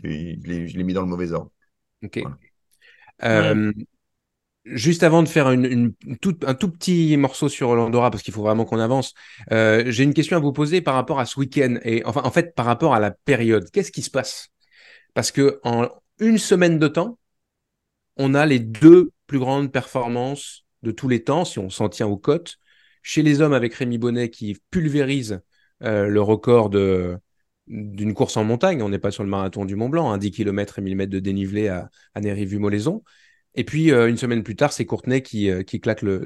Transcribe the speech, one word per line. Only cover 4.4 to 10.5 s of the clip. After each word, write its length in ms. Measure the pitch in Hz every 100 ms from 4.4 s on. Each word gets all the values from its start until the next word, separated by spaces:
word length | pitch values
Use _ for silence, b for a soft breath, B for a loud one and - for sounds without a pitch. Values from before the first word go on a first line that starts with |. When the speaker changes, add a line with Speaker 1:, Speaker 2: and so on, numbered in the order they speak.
| _ _
Speaker 2:
juste 400 | - 127 135 170
avant 180 | 170 165
de 60 | 156
faire 220 | 160 131
une, 140 | 127
une, 300 | 127 123 117 -
une 140 | - 123
toute, 260 | 196 156
un 100 | 135
tout 140 | 131 190
petit 480 | 165 - 175 156 147
morceau 320 | 139 - 143
sur 280 | - 123 117
l'Andorra, 340 | 117 120 120
parce 140 | 104
qu'il 100 | -
faut 80 | 107
vraiment 220 | 107 110
qu'on 160 | 110 113
avance, 340 | 113 131 - B B B 110
euh, 320 | 110 110 110 123
j'ai 160 | 113
une 120 | 143
question 220 | 143 143 175
à 40 |
vous 120 | 143